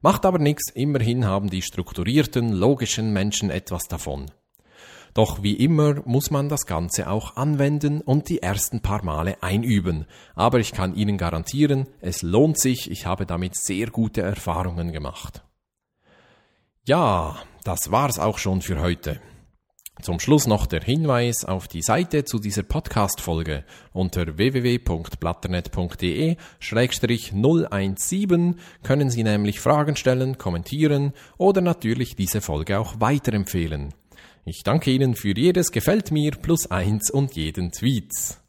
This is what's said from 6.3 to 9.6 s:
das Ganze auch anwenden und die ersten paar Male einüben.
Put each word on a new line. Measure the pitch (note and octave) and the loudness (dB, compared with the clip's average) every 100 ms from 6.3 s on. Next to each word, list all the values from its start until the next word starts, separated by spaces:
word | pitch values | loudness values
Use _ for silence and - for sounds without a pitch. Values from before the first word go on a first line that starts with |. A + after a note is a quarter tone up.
| D3 C#3+ | -2 -2
das | D3 - | -4 -2
Ganze | E2 E2+ - F#2 | -4 -2 -4 -2
auch | G2+ - - | -4 -4 -4
anwenden | C#3+ D3 C#3 D3 D3 D3+ | 0 2 2 2 0 -2
und | - C#3 - | 2 2 2
die | F3 | -4
ersten | F2+ G#2+ - A#2 | -2 -2 -2 -2
paar | - G2+ | -2 -2
Male | F#2 D2+ F2 - | -2 -2 -2 -4
einüben. | F#2 G2 | 0 0